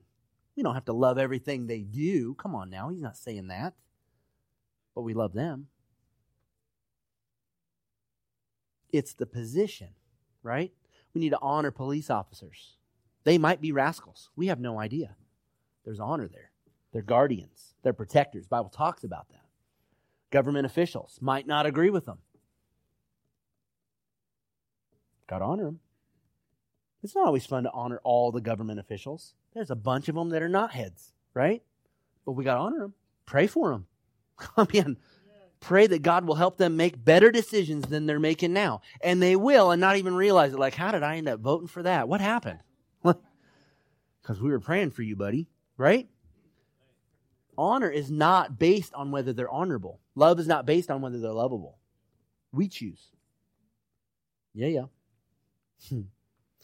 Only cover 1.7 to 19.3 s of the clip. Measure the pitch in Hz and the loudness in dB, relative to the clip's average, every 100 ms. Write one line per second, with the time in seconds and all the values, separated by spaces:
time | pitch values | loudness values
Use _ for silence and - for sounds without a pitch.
1.7 | 113 101 123 160 185 117 139 196 127 92 | -10 -10 -6 -2 -2 -4 -8 -10 -10 -12
2.7 | 92 123 180 131 - - 104 92 92 160 | -12 -12 -10 -12 -14 -14 -14 -12 -10 -12
3.7 | - _ _ _ _ _ _ _ _ _ | -14 _ _ _ _ _ _ _ _ _
4.7 | _ _ - 117 110 107 98 165 135 143 | _ _ -12 -8 -4 -4 -4 -6 -8 -14
5.7 | _ _ _ _ _ _ _ _ _ _ | _ _ _ _ _ _ _ _ _ _
6.7 | _ _ _ _ _ _ _ _ _ _ | _ _ _ _ _ _ _ _ _ _
7.7 | _ _ _ _ _ _ _ _ _ _ | _ _ _ _ _ _ _ _ _ _
8.7 | _ - 151 135 - 120 120 113 143 208 | _ -4 -4 -4 -10 -12 -10 -6 -4 -4
9.7 | - 95 - _ _ _ _ 117 127 185 | -6 -20 -20 _ _ _ _ -8 -6 -6
10.7 | _ _ _ _ 165 160 131 139 151 147 | _ _ _ _ -4 -2 -2 -2 -2 -4
11.7 | - 135 147 147 110 92 - 87 - - | -6 -6 -6 -4 -4 -4 -16 -20 -20 -20
12.7 | _ _ _ _ _ 151 170 156 175 156 | _ _ _ _ _ 2 4 4 0 -2
13.7 | 139 139 165 - - - - 185 143 123 | 0 0 -2 -16 -20 -18 -6 -4 -4 -6
14.7 | 110 107 143 160 - _ _ _ _ _ | -6 -6 -6 -8 -12 _ _ _ _ _
15.7 | _ 113 104 107 156 101 - - _ _ | _ -16 -10 -6 -6 -8 -14 -20 _ _
16.7 | _ _ 117 104 120 143 107 - _ - | _ _ -10 0 2 4 0 -8 _ -20
17.7 | _ 131 117 107 147 139 98 87 117 98 | _ -4 -4 0 2 2 -4 -6 -6 -6
18.7 | - 156 - 92 82 - | -4 -4 -4 -12 -14 -18